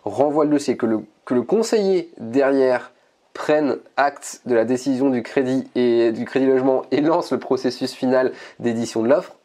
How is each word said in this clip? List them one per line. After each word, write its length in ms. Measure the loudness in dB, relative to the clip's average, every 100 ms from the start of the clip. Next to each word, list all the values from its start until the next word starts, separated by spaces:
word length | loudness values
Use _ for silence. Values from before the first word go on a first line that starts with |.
| -8
renvoie 400 | 0 0 2 2
le 60 |
dossier, 260 | 0 0 -2
que 80 | 0
le, 140 | -2 -6 _ -2
que 80 |
le 80 | -2
conseiller 680 | 0 0 2 0 2 0 -2 -12
derrière 720 | -4 0 2 2 2 0 -4 _ _ _ _
prenne 440 | -8 0 0 0 -4 -6 -2
acte 440 | -2 -2 -18 -12 0
de 80 |
la 120 | 0 2
décision 440 | 0 -2 0 0
du 140 | 0
crédit 440 | -2 -2 0 -2 -2
et 380 | 0 2 4 2
du 140 | 0 -4
Crédit 200 | 0 2
Logement 380 | 4 2 0 0
et 100 | 0
lance 300 | 2 0 -2
le 80 | -4
processus 520 | -2 -2 -2 -4 -8
final 380 | -4 0 2 0 -4 -18 -6
d'édition 420 | -4 -2 -4 -2
de 60 | 2
l'offre 240 | 2 0 -20